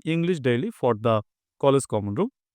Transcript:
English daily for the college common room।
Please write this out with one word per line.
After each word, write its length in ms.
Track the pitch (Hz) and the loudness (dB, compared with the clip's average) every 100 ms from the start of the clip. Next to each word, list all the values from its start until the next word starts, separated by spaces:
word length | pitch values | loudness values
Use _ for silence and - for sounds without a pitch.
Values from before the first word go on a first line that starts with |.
| 151 | -2
English 340 | 165 170 170 | -2 -2 -2
daily 300 | 123 120 214 | 0 0 -2
for 220 | - 127 107 | -2 -2 0
the 200 | 117 110 - _ _ _ | 0 0 -2 _ _ _
college 260 | 139 135 - | 2 2 0
common 240 | 110 101 | -4 -2
room। 140 | 107 233 - _ | -2 -4 -6 _